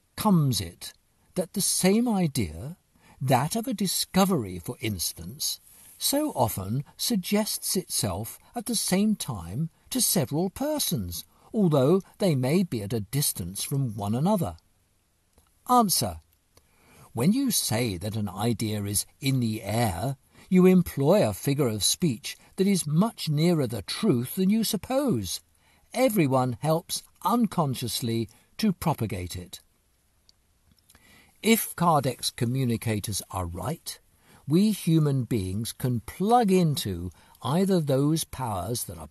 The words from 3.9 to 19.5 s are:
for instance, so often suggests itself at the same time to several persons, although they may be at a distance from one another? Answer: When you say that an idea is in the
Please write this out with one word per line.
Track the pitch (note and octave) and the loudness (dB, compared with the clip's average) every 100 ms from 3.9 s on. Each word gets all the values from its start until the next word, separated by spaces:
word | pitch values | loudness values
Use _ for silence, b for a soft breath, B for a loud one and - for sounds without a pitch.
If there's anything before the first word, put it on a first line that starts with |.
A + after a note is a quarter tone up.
| - - F#3 F#3+ E3+ G2 F2+ | -2 -2 2 2 0 -2 -8
for | - - | -10 -6
instance, | A#2 F#2 - - E2 C#3+ - - B B B B | -6 -4 -6 -8 -14 -8 -8 -8 B B B B
so | - C#4+ D4+ | -2 0 -2
often | - A#2 - F#2+ B2+ b - | 0 -2 -2 -4 -6 b -8
suggests | - G#3+ - G3+ G#3+ - - F#3+ | -2 -2 0 -2 0 -4 -4 -4
itself | - - F#2+ F2 A2+ - b | -4 -4 -4 -4 -8 -12 b
at | A#3+ G#3+ | -10 -6
the | A3 | -4
same | - F#3 G#3+ G3+ | 0 2 2 0
time | - G#2 E2 A2+ E3 - _ | -4 -8 -6 -6 -6 -8 _
to | B3+ | -2
several | - F#3 B2+ D3 G3 | 0 0 0 -2 -2
persons, | - C#4+ D4+ - C#3 F2+ F2 b b b | -2 -4 -2 -2 -2 -4 -10 b b b
although | A3+ F#3 D3+ C3 F#3+ b b | 2 4 4 4 2 b b
they | G3 C3+ | 0 2
may | B2+ F3+ | 2 2
be | F#3 A2+ | 0 -2
at | G2+ | -4
a | A#2 | -4
distance | G2 C3+ - - F2 G2 | -2 -2 -2 -4 -8 -8
from | - C#3 B2+ G#2 | -4 -2 -2 -4
one | G2+ | -2
another? | A#2+ E3+ G#3 G2 E2 _ _ _ _ _ _ _ _ _ _ - | 0 2 2 0 -6 _ _ _ _ _ _ _ _ _ _ 2
Answer: | B3 G#3 - G2 E2 - _ _ b b b b b b | 4 4 2 -2 -6 -16 _ _ b b b b b b
When | - C#3+ | 0 2
you | B3+ C4+ | 2 0
say | - - A2+ B2 F2 | 0 0 -2 -2 -4
that | G2+ G#2+ | -6 -4
an | G2+ | -6
idea | F#2+ A#2 A2+ A2 G#2+ | -2 -2 0 -2 -2
is | G2+ G2+ - _ | -2 -4 -6 _
in | C3+ C3+ | -2 0
the | A2+ | 0